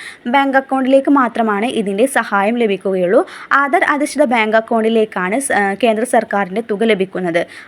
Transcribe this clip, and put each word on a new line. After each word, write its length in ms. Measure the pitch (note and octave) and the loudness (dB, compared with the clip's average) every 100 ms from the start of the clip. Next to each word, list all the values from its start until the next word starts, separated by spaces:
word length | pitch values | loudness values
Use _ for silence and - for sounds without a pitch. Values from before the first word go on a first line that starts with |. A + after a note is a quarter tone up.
| - - A#3+ | -10 -12 -2
ബാങ്ക് 300 | C#4 C#4 C4+ | 0 2 0
അക്കൗണ്ടിലേക്ക് 540 | C4+ C4+ B3+ C4+ C4+ | 0 0 4 4 4
മാത്രമാണ് 580 | C#4 A#3+ A#3 A3+ G3+ A#3 | 2 2 0 -2 0 -2
ഇതിൻ്റെ 340 | B3 G3+ G3 C4+ | -2 -2 0 0
സഹായം 500 | C4+ A3 G3+ G3+ A#3+ | 0 0 0 0 0
ലഭിക്കുകയുള്ളൂ. 640 | A3+ F#3+ G3 F#3+ F3 A3+ F#4+ - - | 0 -2 -2 -2 2 2 0 -6 -2
ആധാർ 320 | C4+ C#4 E4+ | 0 2 0
അധിഷ്ഠിത 400 | - D4 D4 C4+ | 0 0 -2 0
ബാങ്ക് 320 | C#4+ A#3+ G#3+ A3 | 0 2 2 0
അക്കൗണ്ടിലേക്കാണ് 840 | A3+ A3+ A3 A3+ A3 G3+ F#3 A#3 | 0 0 2 2 0 -2 -2 -2
സ-, 120 | C#4 | -2
ഏഹ്, 220 | - G3+ G3 | 0 0 0
കേന്ദ്ര 260 | A#3 G#3+ | 0 0
സർക്കാരിൻ്റെ 580 | A#3+ A#3+ - G3+ F#3+ G3 | 0 0 0 -2 -4 -6
തുക 200 | A3+ G3+ | -6 -2
ലഭിക്കുന്നത്. 560 | A3+ G3+ F#3+ F3+ F3+ E3+ - - | 0 0 -2 -4 -2 -2 -4 -10